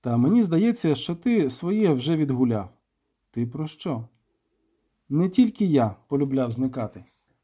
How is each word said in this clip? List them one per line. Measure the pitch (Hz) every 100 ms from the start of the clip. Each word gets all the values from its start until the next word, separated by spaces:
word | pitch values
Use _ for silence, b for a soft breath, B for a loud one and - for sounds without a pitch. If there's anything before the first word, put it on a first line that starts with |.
Та | 123 117
мені | 131 233
здається, | 196 165 226 233 160 143
що | - 170
ти | 247 226 135
своє | - 170 214 196
вже | 131 139 160
відгуляв. | 143 123 127 110 98 - _ _ _ _ _
Ти | 120 120
про | 143 156
що? | - 180 120 113 _ _ _ _ _ _ _ _ _ _
Не | 147 185
тільки | 185 233 - 190
я | 139 110 - _
полюбляв | 143 139 135 123
зникати. | 117 131 127 107 92 - _ _ _